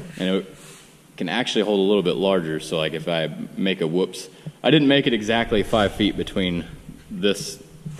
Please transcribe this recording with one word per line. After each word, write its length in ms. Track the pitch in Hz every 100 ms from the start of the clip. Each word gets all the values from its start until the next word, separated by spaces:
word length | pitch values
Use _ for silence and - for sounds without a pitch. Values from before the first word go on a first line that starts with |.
| 180 175
And 180 | 185 190
it 200 | - - - - - - - -
can 120 | 90
actually 360 | 107 123 113
hold 160 | 101 101
a 20 |
little 200 | 95 104
bit 140 | 87 67
larger, 440 | 95 95 80 78
so, 180 | - 82
like, 160 | 78
if 140 | 80 82
I 200 | 82 78 78 - -
make 240 | 95 92
a 60 | 80
whoops, 440 | 87 92 - - - - -
I 80 | 123
didn't 180 | 156 139
make 180 | 139 135
it 60 |
exactly 500 | 113 104 113 113 110
five 300 | 92 113 98
feet 240 | - 101 -
between 480 | 85 101 92 87 85 - - - -
this 520 | 98 101 95 - - - - -